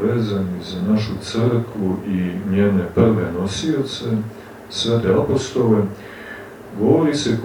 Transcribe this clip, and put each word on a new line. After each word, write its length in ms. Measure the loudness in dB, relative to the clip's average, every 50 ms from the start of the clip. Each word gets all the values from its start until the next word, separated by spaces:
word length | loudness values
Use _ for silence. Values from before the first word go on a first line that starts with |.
| 0
vezani 600 | 0 0 0 0 0 0 -2 -2 -2 -4 -6 -8
za 280 | -8 -6 -4 0 2
našu 200 | 2 2 2 0 -4 -8
crkvu 760 | -8 -6 -2 0 0 2 2 0 -2 -2 -4 -4 -2 -2 -2 -2 -2 -2
i 240 | -2 0 0 -2 -2 -4 -2 0
njene 340 | 2 4 4 4 4 2 0 0 2
prve 360 | 4 4 6 4 2 0 -2 -2 -2
nosioce, 680 | -4 -4 -4 -4 -2 0 0 0 -2 -4 -6 -6 -4 -2 -2 -2 -2 -4 -8 -14 -18 -18 -18 -18 -18 -12
svete 400 | -8 -4 0 2 2 2 4 4
apostole, 680 | 4 4 2 2 0 0 -2 -2 0 2 4 4 4 4 4 0 -2 -8 -16 -16 -16 -16 -14 -14 -14 -14 -14 -16 -18 -18 -16 -12 -6 0
govori 360 | 4 4 6 6 4 4 2
se 220 | 0 0 0 0 0 2